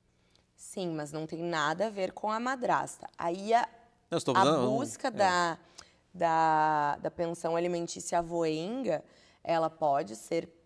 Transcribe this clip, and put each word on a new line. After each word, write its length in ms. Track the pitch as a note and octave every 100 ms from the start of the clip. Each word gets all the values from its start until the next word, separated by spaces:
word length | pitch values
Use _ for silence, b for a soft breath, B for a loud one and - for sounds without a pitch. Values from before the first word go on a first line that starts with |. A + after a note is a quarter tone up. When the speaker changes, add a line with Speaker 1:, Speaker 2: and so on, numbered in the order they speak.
| _ b b b b _
Speaker 1:
Sim, 360 | - - F3+
mas 180 | D#3 D3
não 140 | D#3 D#3
tem 120 | E3
nada 480 | E3+ E3 D3 E3 A3
a 20 |
ver 220 | G3+ F#3
com 180 | - G#3
a 80 | A3
madrasta. 720 | B3 C4 A#3+ D3 C#3 - - -
Aí 360 | E3+ E3+ G3+
a, 140 | A3+ - - _ _ -
Speaker 2:
Não, 80 | E3
estou 180 | - C#3
Speaker 1:
a 40 |
Speaker 2:
falando, 300 | G3 D#3 B2
Speaker 1:
busca 380 | - D4 - C4+
Speaker 2:
é. 20 |
Speaker 1:
da, 460 | G#3 F#3+ F3+ E3+ D#3+ B B B B _
da, 840 | F3+ E3+ D#3+ D#3+ D#3 D#3 D3+ D3 -
da 140 | D#3+
pensão 440 | - E3+ E3+ E3+ E3+
alimentícia 640 | F3 F3 E3+ F#3+ - E3+
avoenga, 840 | E3 E3+ D#3+ D#3 F3 B3+ A#3 D#3 - b b b
ela 260 | - E3 D#3+
pode 460 | D#3+ D3+ C#3 F#3 G#3+
ser, 340 | - E3 E3+ _